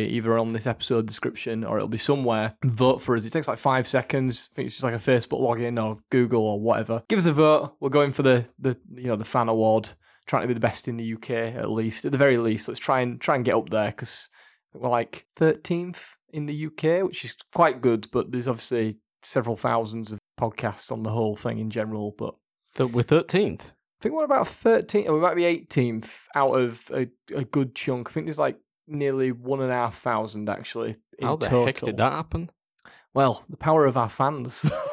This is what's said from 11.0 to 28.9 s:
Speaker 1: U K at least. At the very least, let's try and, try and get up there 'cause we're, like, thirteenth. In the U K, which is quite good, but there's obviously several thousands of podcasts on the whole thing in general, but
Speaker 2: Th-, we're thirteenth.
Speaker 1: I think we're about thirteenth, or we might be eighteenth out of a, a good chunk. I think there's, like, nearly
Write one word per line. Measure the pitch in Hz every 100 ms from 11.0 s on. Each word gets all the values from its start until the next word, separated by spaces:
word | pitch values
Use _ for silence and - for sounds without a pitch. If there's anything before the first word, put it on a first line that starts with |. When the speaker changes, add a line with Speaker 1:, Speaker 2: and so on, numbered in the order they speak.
Speaker 1:
U | 113 113
K | - 117 117
at | 120 107
least. | 110 110 - 143
At |
the | 135
very | 139 120
least, | 113 110 -
let's | 110
try | - 131
and, | 123 120
try | - 143
and |
get | 120
up | 107 127
there | 107 107
'cause | - 120 - - _ - _ _
we're, | - 123
like, | 120 117 - _ -
thirteenth. | 160 156 - 170 180 170 - _ _
In | 156 147
the |
U | 151 156
K, | - 156 175
which | 190 160
is | 123 - -
quite | - 165 131
good, | 120 113 -
but | 123 -
there's | 123 123
obviously | 117 - 120 110 107 _ _
several | - 135 117 107
thousands | 123 117 110 113 110
of | 107 _ -
podcasts | 117 - 110 104 -
on | 117
the | 110
whole | 113 110 104
thing | 117 113
in | 110
general, | 113 107 107 104 -
but | 113 - _ _ _
Speaker 2:
Th-, | - 127
we're | 120
thirteenth. | 117 156 165 180 185 78 -
Speaker 1:
I | _ _ _
think | - 311
we're |
about | 302 262 -
thirteenth, | - 226 - 196 208 202
or |
we | 156
might | 175 170
be | 175
eighteenth | 170 - - 120 110 - - -
out | 143 135
of | 127 123 117 -
a, | 131 127 _ -
a | 143
good | 127 147 131
chunk. | - - 123 117
I |
think | 160 160
there's, | 147
like, | 139 - _ _
nearly | -